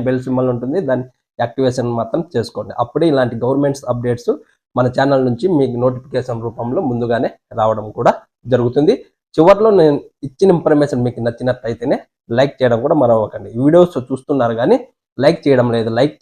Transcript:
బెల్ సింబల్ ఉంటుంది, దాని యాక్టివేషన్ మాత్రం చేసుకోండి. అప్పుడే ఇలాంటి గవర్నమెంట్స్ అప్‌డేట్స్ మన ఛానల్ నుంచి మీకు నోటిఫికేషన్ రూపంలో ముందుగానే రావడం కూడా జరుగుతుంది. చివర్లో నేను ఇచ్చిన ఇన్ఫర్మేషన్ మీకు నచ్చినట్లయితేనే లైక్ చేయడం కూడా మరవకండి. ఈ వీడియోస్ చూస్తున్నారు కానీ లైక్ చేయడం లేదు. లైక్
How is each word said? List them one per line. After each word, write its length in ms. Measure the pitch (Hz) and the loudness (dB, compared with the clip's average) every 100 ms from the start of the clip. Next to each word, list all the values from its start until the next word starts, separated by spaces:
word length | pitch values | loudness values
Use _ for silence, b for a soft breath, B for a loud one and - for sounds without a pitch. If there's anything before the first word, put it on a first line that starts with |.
| 127 | -2
బెల్ 120 | 127 | -2
సింబల్ 240 | 127 127 127 | -2 -2 -2
ఉంటుంది, 260 | 120 123 175 143 | -2 -4 -4 -2
దాని 160 | 123 127 _ _ - | -4 -6 _ _ -8
యాక్టివేషన్ 520 | 117 - 131 123 120 117 | -6 -2 -2 -2 -4 -4
మాత్రం 220 | 113 160 170 | -4 -6 -4
చేసుకోండి. 380 | 120 - - 104 113 | -6 -6 -8 -10 -6
అప్పుడే 240 | 120 151 165 | -6 -2 0
ఇలాంటి 260 | 139 123 113 | 2 0 -2
గవర్నమెంట్స్ 400 | 120 139 143 139 - | -2 0 -2 -4 -6
అప్‌డేట్స్ 380 | 120 123 120 - 302 b b _ 127 | -4 -4 -4 -4 -6 b b _ -2
మన 100 | 127 131 | -2 0
ఛానల్ 260 | 139 135 127 | 0 2 0
నుంచి 180 | 117 190 160 | 0 0 0
మీకు 180 | 131 120 | 0 0
నోటిఫికేషన్ 580 | 127 127 - 127 117 117 113 | -2 -2 -6 -6 -6 -6 -8
రూపంలో 360 | 113 117 147 151 | -8 -4 -2 -2
ముందుగానే 420 | 120 117 117 147 - _ 113 | -2 -2 -2 -2 -6 _ -2
రావడం 260 | 110 107 107 104 | 0 -2 -6 -2
కూడా 140 | 139 - - _ 120 | 0 0 -8 _ -2
జరుగుతుంది. 500 | 123 120 120 156 254 b _ _ | 0 2 2 2 0 b _ _
చివర్లో 360 | - 165 196 220 196 | 4 6 6 4 6
నేను 220 | 156 143 - _ 139 | 4 2 -6 _ -14
ఇచ్చిన 200 | - 190 170 | 0 2 4
ఇన్ఫర్మేషన్ 480 | 160 147 143 131 123 | 2 2 2 0 -4
మీకు 160 | 120 117 | -4 -6
నచ్చినట్లయితేనే 720 | 117 127 123 113 113 123 214 - _ - | -4 -4 -4 -8 -6 -4 -4 -6 _ -4
లైక్ 260 | 117 143 - | 0 0 0
చేయడం 220 | 127 113 135 | 0 0 0
కూడా 100 | 160 | 2
మరవకండి. 440 | 120 113 104 - 98 | 2 2 0 -8 -10
ఈ 60 | 113 143 | -2 4
వీడియోస్ 300 | 170 175 143 120 | 6 4 0 -8
చూస్తున్నారు 460 | 131 - 139 117 113 | -8 -4 -2 0 0
కానీ 160 | 135 254 - _ _ - | 0 0 -2 _ _ -2
లైక్ 220 | 139 165 147 | 0 2 2
చేయడం 240 | 131 120 117 | 2 2 0
లేదు. 160 | 113 113 | 0 0
లైక్ 180 | 147 - | 0 2